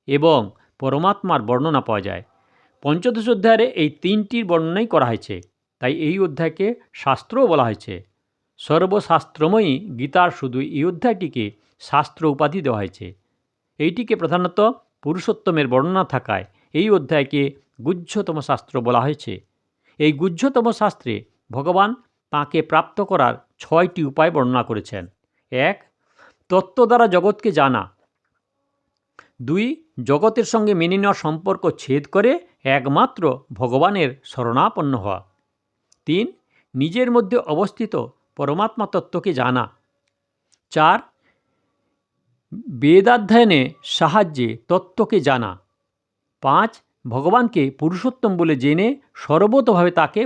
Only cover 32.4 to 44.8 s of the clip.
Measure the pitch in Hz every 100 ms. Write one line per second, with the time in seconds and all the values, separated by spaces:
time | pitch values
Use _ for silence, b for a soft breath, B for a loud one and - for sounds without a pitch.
32.4 | - b 135 139 135 156 254 - 160 -
33.4 | - 113 123 135 180 202 139 143 - 135
34.4 | 117 127 208 208 143 123 98 92 - _
35.4 | _ _ _ _ _ _ - 180 247 -
36.4 | _ _ _ 127 160 226 247 240 185 240
37.4 | - 151 196 - 220 139 117 _ _ -
38.4 | 143 165 220 - 202 190 - 175 185 131
39.4 | 123 127 107 _ _ _ _ _ _ _
40.4 | _ _ - 156 160 214 - _ _ _
41.4 | _ _ _ _ _ _ _ _ _ _
42.4 | - 202 269 123 147 185 190 247 196 233
43.4 | 220 147 127 - - - 156 214 175 139
44.4 | 117 113 - 175